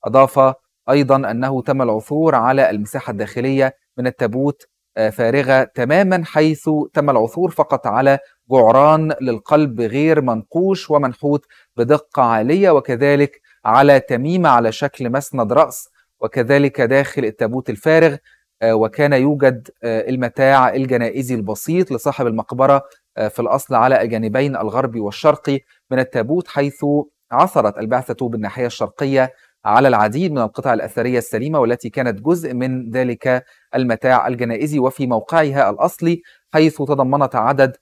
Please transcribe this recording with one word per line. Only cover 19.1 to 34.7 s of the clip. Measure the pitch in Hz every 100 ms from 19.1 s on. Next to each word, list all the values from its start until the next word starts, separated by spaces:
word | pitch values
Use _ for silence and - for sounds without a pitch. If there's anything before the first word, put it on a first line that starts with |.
يوجد، | 135 135 147 135 123 - _
آه، | 117 110 113
المتاع | 127 123 - 135 135 127
الجنائزي | 107 131 123 117 107 123
البسيط | 120 101 104 - 170 180
لصاحب | 123 156 - 123
المقبرة، | 110 104 123 135 139 139 _ _ -
آه، | 107
في | -
الأصل | 117 131 -
على | 123 127 131
الجانبين | 113 110 113 120 143 120
الغربي | 107 110 131 113
والشرقي | 104 - 156 147 - 135 _ _ _
من | 131
التابوت، | 127 127 113 170 -
حيث | 143 143 139 147 147 147 _ _
عثرت | 123 180 151 107 101
البعثة | 110 123 131 120 127
بالناحية | 113 101 - 120
الشرقية | - 104 - 139 135 127 _ _ _
على | 107 110 139
العديد | 117 107 127 185
من | 143
القطع | 110 - 139
الأثرية | 113 113 - 120 123
السليمة، | 113 113 135 156
والتي | 117 120 113
كانت | 143 123 101
جزء | 123 175 156
من | 123 131 127 117
ذلك | 123 123 120 131 127 - _ _
المتاع | 123 127 113 131 127 -
الجنائزي | 120 120 113 147